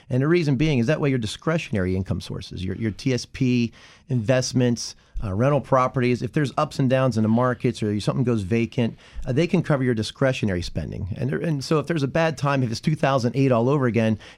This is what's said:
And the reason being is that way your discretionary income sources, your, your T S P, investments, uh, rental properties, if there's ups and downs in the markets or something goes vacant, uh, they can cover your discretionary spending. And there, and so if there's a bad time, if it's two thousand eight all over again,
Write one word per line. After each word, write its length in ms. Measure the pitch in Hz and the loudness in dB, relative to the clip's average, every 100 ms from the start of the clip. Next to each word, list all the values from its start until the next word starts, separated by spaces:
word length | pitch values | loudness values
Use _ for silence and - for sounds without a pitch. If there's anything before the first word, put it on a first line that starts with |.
| - | -4
And 140 | 127 | -2
the 60 | 139 | 2
reason 280 | 175 147 127 | 2 2 0
being 220 | 156 135 | 2 2
is 80 | 117 | 2
that 140 | 151 | 2
way 100 | 147 | 0
your 80 | 131 | 0
discretionary 760 | 107 - - 165 - 107 92 | -2 -4 -2 -2 -2 -2 0
income 260 | 92 95 87 | -2 -2 -6
sources, 420 | - 95 90 87 | -6 -12 -12 -8
your, 120 | 92 95 | -8 -4
your 160 | 113 | -6
T 200 | 92 135 | -4 -2
S 140 | 120 - | -4 -4
P, 460 | - 127 123 117 - - - - | -2 0 2 0 -4 -20 -20 -6
investments, 880 | 127 107 127 123 131 123 120 - - _ - | -2 0 0 0 2 2 0 -4 -14 _ -6
uh, 80 | 98 | -4
rental 260 | 92 131 143 | 0 2 0
properties, 600 | 120 131 127 135 123 123 | 2 2 2 2 0 0
if 100 | 127 | -2
there's 200 | 160 139 - | -2 -2 -2
ups 200 | 151 - | -2 0
and 120 | 135 | 2
downs 260 | 131 131 113 | 2 2 2
in 60 | |
the 60 | 107 | 2
markets 540 | 113 127 120 127 113 | 2 2 0 -2 -2
or 160 | 107 104 | -2 -2
something 220 | - 135 | -2 0
goes 180 | 123 117 | 0 0
vacant, 560 | 92 117 113 - 117 - - - - | 0 0 0 0 -2 -4 -12 -8 -2
uh, 60 | |
they 140 | 127 175 | 0 2
can 160 | 180 | 0
cover 200 | 156 143 | 2 2
your 120 | 127 | 2
discretionary 680 | 113 107 - 135 127 110 90 | 0 -2 0 0 0 0 -2
spending. 460 | 92 - 65 - 87 - | -2 -6 -6 -6 -8 -6
And 140 | 127 | -4
there, 80 | 156 | -2
and 260 | 170 147 | -2 -4
so 140 | 127 160 | 0 0
if 80 | - | 0
there's 160 | 165 | -2
a 60 | 135 | -2
bad 280 | 160 160 - | 0 0 0
time, 260 | 147 139 | 0 0
if 80 | 123 | 0
it's 100 | 113 | -2
two 140 | - | -2
thousand 400 | 156 143 135 117 | 0 2 2 2
eight 160 | 135 135 | 2 4
all 180 | 120 120 | 4 4
over 180 | 147 127 | 2 2
again, 320 | 110 110 107 - | 2 2 0 -4